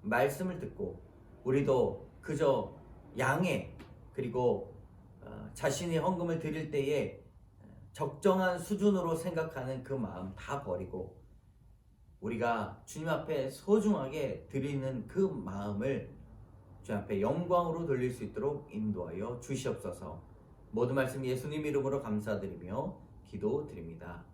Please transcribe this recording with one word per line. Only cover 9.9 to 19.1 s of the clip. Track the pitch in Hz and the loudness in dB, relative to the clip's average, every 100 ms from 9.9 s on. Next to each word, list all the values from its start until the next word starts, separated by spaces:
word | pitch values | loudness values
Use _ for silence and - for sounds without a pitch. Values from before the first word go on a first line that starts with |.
마음 | 135 104 - 95 98 | -2 -2 -4 -8 -10
다 | - 139 | -6 -4
버리고 | 101 87 92 92 90 - - - - - - - - - - - | -2 -4 -2 -6 -8 -12 -20 -20 -20 -20 -20 -20 -20 -20 -20 -8
우리가 | - 117 117 113 104 - | -6 0 2 2 -2 -8
주님 | - 151 160 | -12 -6 -2
앞에 | 156 - 147 135 | -2 0 -2 -2
소중하게 | - - 214 214 185 135 151 143 - - | -4 4 6 6 2 0 -2 -2 -4 -4
드리는 | 135 135 139 135 127 107 | -2 0 -2 -2 -4 -4
그 | 175 | 2
마음을 | 190 139 95 98 101 101 127 127 - - - - - - - - | 2 2 -6 -4 -4 -2 0 0 -4 -14 -18 -18 -18 -20 -20 -20
주님 | - 104 | -4 -4
앞에 | - 101 | 0 2
영광으로 | 107 156 175 180 170 165 165 | 2 2 4 4 4 0 0
돌릴 | 127 123 | 2 0
수 | 120 | -2
있도록 | 107 - 131 143 - | -6 -2 -2 -2 -6
인도하여 | 104 107 92 85 | -4 -2 -2 -4